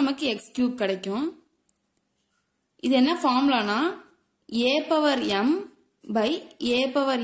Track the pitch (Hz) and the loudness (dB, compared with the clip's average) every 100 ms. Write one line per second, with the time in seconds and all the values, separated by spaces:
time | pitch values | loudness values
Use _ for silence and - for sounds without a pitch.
0 | 277 269 285 208 - - 247 247 196 185 | 0 0 -4 -2 -4 0 -2 0 -2 -2
1 | 190 208 311 - _ _ _ _ _ _ | -4 -4 -4 -8 _ _ _ _ _ _
2 | _ _ _ _ _ _ _ _ 247 262 | _ _ _ _ _ _ _ _ 0 4
3 | 269 339 285 247 285 247 208 214 330 415 | 4 2 0 2 2 2 0 0 -2 -4
4 | - _ _ _ - 233 240 294 302 320 | -14 _ _ _ -6 -2 2 0 0 0
5 | 302 269 214 196 240 359 403 _ _ _ | 2 0 0 0 2 0 -4 _ _ _
6 | - 214 214 330 - - 240 247 262 285 | -6 -2 0 -2 -8 -6 -2 0 0 0
7 | 269 254 | 0 0